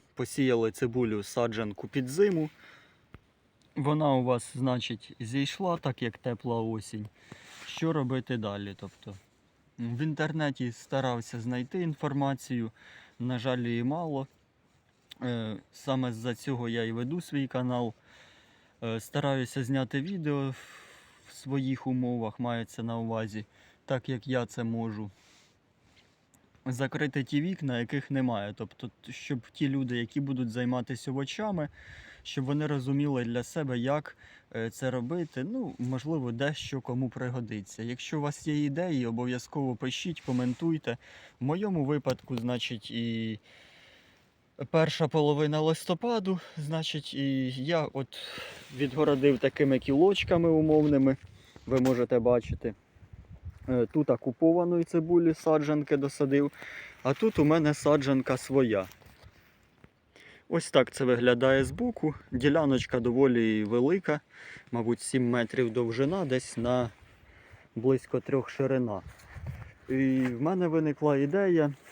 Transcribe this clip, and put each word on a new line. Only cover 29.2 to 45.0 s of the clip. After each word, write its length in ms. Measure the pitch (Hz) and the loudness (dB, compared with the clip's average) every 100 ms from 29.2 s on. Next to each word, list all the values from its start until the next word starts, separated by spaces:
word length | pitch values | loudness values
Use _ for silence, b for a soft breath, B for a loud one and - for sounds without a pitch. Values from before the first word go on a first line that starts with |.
| - 131 - | -8 -8 -8
ті 180 | - 143 | -4 -2
люди, 280 | 139 127 120 | 0 -2 -2
які 220 | 117 143 | -2 -4
будуть 300 | 139 131 120 | -2 -2 -2
займатися 640 | 117 123 127 117 123 - | -2 -2 -2 -4 -8 -6
овочами, 580 | 135 139 - 214 180 151 B B B B B | -6 -6 -4 -4 -2 -4 B B B B B
щоб 220 | - - 131 | -8 -6 -2
вони 220 | 147 151 | 0 0
розуміли 560 | 143 127 139 147 131 | -2 0 0 2 0
для 200 | 117 120 | 0 -2
себе, 360 | 117 170 139 123 | -4 -4 -2 -2
як, 380 | 127 147 - - B B B 113 | 0 0 -2 -18 B B B -6
е, 140 | 113 | -6
це 220 | - 131 | -4 -4
робити. 520 | 127 120 175 160 127 | -2 -4 -4 -4 -6
Ну, 320 | 147 262 185 - | -6 -4 -6 -6
можливо, 520 | 123 131 143 160 123 | -4 -4 -2 -2 -2
дещо 500 | 117 143 147 - 135 | -2 -2 -2 -6 -8
кому 280 | - 123 131 | -4 -2 -2
пригодиться. 760 | 127 127 123 107 107 98 - | -4 -4 -4 -6 -8 -10 -10
Якщо 360 | 117 127 - 156 | -8 -8 -6 -4
у 20 | |
вас 260 | 143 - 156 | -4 -4 -2
є 180 | 147 147 | 0 0
ідеї, 400 | 139 180 143 117 | 0 0 0 0
обов'язково 720 | 113 123 123 - 151 135 117 | -2 -2 -4 -6 -4 -4 -2
пишіть, 460 | 131 - 180 160 | -6 -6 -6 -8
коментуйте. 760 | - 123 123 123 165 156 - 120 B B B B | -2 0 0 0 0 0 -2 -6 B B B B
В 40 | |
моєму 420 | 127 170 208 170 135 | -2 -2 -2 -2 0
випадку, 520 | 147 135 127 - 123 | 0 0 -4 -4 -4
значить, 540 | 120 123 - 113 - | -2 -4 -4 -8 -8
і... 480 | 117 117 113 113 107 b b b b b b b b b b _ - 139 | -4 -4 -2 -4 -6 b b b b b b b b b b _ -14 0
Перша 360 | 160 160 - | 2 2 2